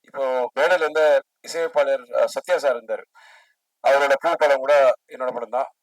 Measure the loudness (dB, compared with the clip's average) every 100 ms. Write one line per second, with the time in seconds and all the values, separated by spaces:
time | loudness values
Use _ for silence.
0 | _ -6 -2 -2 -2 0 2 2 0 2
1 | 2 2 0 _ -12 -6 -4 -2 0 -2
2 | -4 -2 -2 -4 -4 -2 -2 -4 -6 -12
3 | -12 _ -20 -20 _ _ _ _ 0 2
4 | 2 0 0 0 2 2 2 4 4 2
5 | _ -8 -8 -6 -6 -6 -6 _